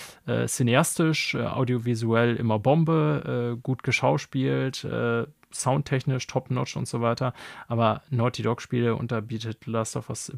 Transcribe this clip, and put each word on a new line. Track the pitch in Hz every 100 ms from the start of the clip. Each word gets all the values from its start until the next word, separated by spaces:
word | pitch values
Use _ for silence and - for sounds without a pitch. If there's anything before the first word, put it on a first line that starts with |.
| - - -
Äh, | 117 120
cineastisch, | - 123 123 165 - 160 151 -
äh, | 131 113
audiovisuell | 101 123 123 120 113 117 113 120 117
immer | 117 107
Bombe, | 131 160 160 160 151 147 127 123 120 120
äh, |
gut | 131 127
geschauspielt, | - 117 127 143 - 135 135 135 131 127
äh, | - 117 117 117 - - _
soundtechnisch | - 131 139 - 131 143 131 -
top-notch | 131 - 127 131 -
und | 123
so | 123
weiter. | 117 117 127 - - - -
Aber | 117 113 110 -
Naughty | 123 123 -
Dog-Spiele | 113 117 - 123 120 113
unterbietet | 117 117 107 110 113 110
Last | - 113 113 123
of | -
Us, | 117 -